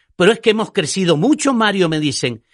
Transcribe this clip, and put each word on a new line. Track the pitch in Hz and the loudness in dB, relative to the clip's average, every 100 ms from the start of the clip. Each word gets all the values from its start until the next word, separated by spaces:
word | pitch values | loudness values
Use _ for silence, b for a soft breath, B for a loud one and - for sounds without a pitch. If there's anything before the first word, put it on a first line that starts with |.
| b - | b 0
"Pero | 180 | 2
es | 226 | 2
que | 226 | 0
hemos | 220 208 | 0 -2
crecido | - 160 190 180 151 | -4 -4 -2 0 2
mucho, | 247 302 277 | 2 2 0
Mario", | 240 214 196 170 | 0 0 0 0
me | 160 | 0
dicen. | 151 - 127 117 _ | -2 -4 -6 -8 _